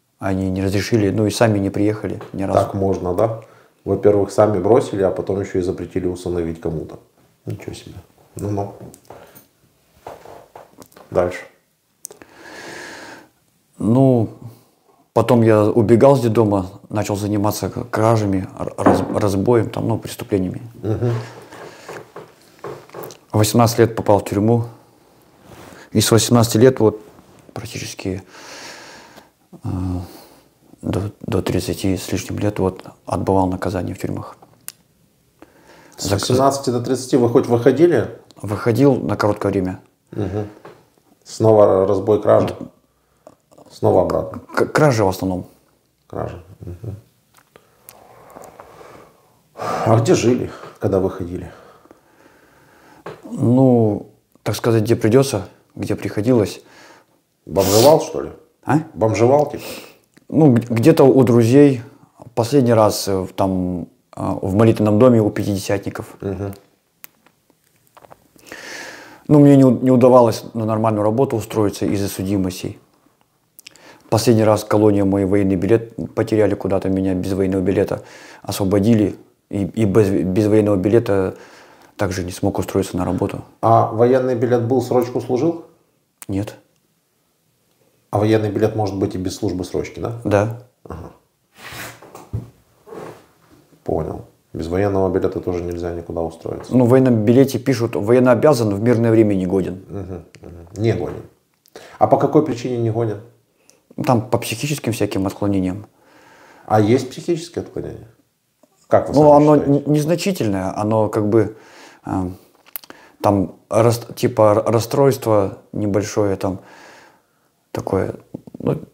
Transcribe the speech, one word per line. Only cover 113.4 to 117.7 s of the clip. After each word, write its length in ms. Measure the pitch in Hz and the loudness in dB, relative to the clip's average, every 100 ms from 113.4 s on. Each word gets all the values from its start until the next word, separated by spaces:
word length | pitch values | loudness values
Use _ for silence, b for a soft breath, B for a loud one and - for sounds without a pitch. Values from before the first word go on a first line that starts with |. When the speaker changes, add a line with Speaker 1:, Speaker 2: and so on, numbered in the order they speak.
| 90 - - | -2 -8 -4
Speaker 1:
рас-, 440 | 110 117 117 - - | 2 2 0 -6 -4
типа 260 | 117 113 | -2 4
р-, 300 | 107 107 110 | 4 4 2
расстройство 840 | 113 - 135 139 117 113 107 95 - _ | 0 0 2 2 0 0 0 0 -6 _
небольшое, 640 | - 104 101 98 - 104 95 | -6 -2 -2 -2 -2 -2 -2
там 240 | 98 92 b b b b b b b b b _ _ | -6 -8 b b b b b b b b b _ _